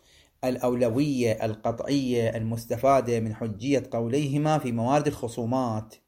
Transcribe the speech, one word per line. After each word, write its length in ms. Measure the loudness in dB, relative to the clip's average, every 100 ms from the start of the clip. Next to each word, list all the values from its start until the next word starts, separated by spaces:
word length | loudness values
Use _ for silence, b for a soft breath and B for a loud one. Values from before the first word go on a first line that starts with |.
| b b b _
الأولوية 1000 | -4 -2 0 2 2 2 0 2 0 0
القطعية 920 | -2 -4 -4 -4 -2 0 0 0 0 0
المستفادة 840 | -4 -4 -6 0 4 4 4 0
من 140 | -2
حجية 480 | -4 -6 -4 0 0 0
قوليهما 680 | -2 0 0 0 0 2 0
في 140 | 0
موارد 340 | 0 2 2 2
الخصومات. 880 | -2 -4 -4 -2 0 0 -2 -6 -14